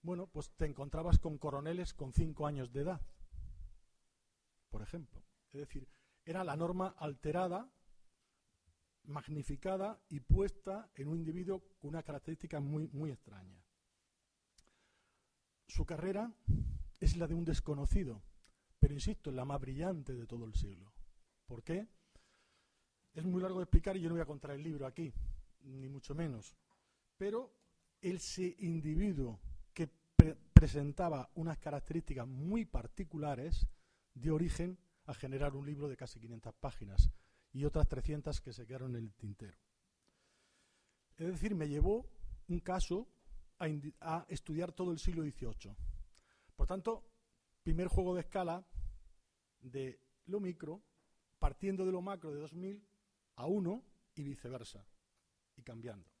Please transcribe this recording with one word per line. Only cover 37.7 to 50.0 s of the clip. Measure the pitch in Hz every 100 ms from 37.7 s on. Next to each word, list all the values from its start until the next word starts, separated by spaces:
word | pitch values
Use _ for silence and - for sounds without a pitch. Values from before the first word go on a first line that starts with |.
| 156 151
trescientas | 127 127 151 151 135
que | -
se | 120 110
quedaron | 131 127 120
en |
el | 113
tintero. | - 107 98 104 - _ _ _ _ _ _ _ _ _ _ _ _ _ _ _ -
Es | 165
decir, | 175 214 196
me | 147
llevó | 143 147 220 - - - - -
un | 175
caso | - 185 - 180 254 _ - - - _
a | 165
indi-, | 151 123 -
a | 165 160 -
estudiar | 160 - 156 180
todo | - 180
el | 160
siglo | - 165
dieciocho. | 151 - 120 113 101 107 - - - - _ _ _ -
Por | 143
tanto, | 190 226 226 - _ _ _ _ _
primer | - 160 180
juego | - 180 180
de |
escala | - 196 175 175 - - - - - - _ _ _ _
de | 127 135 131 -